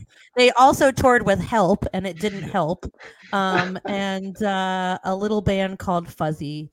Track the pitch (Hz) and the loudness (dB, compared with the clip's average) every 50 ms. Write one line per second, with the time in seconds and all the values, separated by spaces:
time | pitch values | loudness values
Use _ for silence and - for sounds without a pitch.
0 | - - _ - - _ _ 247 247 247 - 240 262 285 302 - 311 269 - - | -12 -18 _ -20 -20 _ _ 2 4 4 6 6 6 6 6 6 4 2 2 4
1 | - 254 247 233 214 202 196 185 165 - 240 220 190 170 208 - - - - 185 | 4 4 4 4 4 2 0 0 0 0 2 2 4 4 2 2 0 -4 -4 -4
2 | 185 190 170 160 196 214 196 196 151 127 - 190 156 151 180 - - - - - | -6 -6 -6 -6 -6 -4 -4 -6 -6 -4 -2 0 0 0 -2 -4 -8 -12 -14 -16
3 | - - - _ - - 208 196 190 190 185 180 180 185 185 185 - 202 202 196 | -20 -20 -20 _ -10 -4 -2 -2 0 0 0 0 0 -2 -6 -8 -6 -6 -4 -4
4 | 196 196 190 190 190 196 180 - 214 196 196 190 190 185 185 185 185 185 185 - | -2 -4 -4 -4 -6 -8 -6 -4 -2 -2 0 -2 -2 -2 -2 -2 -2 -2 -4 -4
5 | - 185 190 190 208 214 214 214 185 208 196 196 190 190 190 - - 196 175 175 | -4 -4 -4 -2 -2 -2 -2 -2 0 0 0 0 -2 -2 -4 -6 -4 -2 -2 -2
6 | 170 - - - 160 156 156 - 151 143 151 151 156 143 | -4 -6 -6 -4 -4 -4 -4 -4 -6 -8 -8 -10 -10 -12